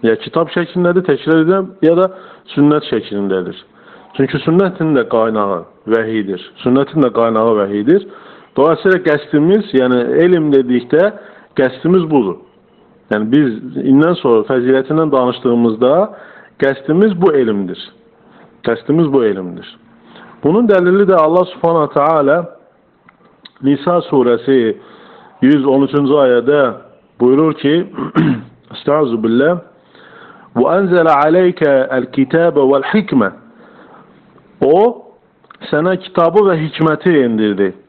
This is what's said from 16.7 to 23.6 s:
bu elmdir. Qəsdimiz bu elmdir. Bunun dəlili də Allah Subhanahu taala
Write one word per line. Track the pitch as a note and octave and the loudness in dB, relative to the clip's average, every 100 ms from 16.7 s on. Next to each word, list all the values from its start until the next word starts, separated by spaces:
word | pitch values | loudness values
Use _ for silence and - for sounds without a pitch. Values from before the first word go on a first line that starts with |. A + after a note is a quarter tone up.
| C3+ C#3 D#3+ G#3+ F3 | -2 -2 0 0 2
bu | F#3 | 0
elmdir. | D3 A2+ G#2 F#2 F2+ - _ _ _ _ - - _ | 2 0 -2 -6 -10 -16 _ _ _ _ -20 -20 _
Qəsdimiz | - A2+ - D#3 D#3+ | -6 -6 -2 0 2
bu | C#3 | 0
elmdir. | A2+ G2 F#2 F2+ - - _ _ _ - - - | 0 -2 -8 -14 -18 -20 _ _ _ -20 -20 -6
Bunun | C#3+ F#3+ A#3 | -2 0 2
dəlili | G3 F3+ F#3+ G3+ | 2 2 2 2
də | F#3 | 2
Allah | D#3 F3 F3+ | 2 0 -2
Subhanahu | - E3+ E3+ D3 | -2 -2 0 -2
taala | D3+ C#3+ D#3+ C#3 D#3+ E3+ - _ _ _ _ _ _ _ _ - _ | 0 0 2 2 0 -2 -16 _ _ _ _ _ _ _ _ -20 _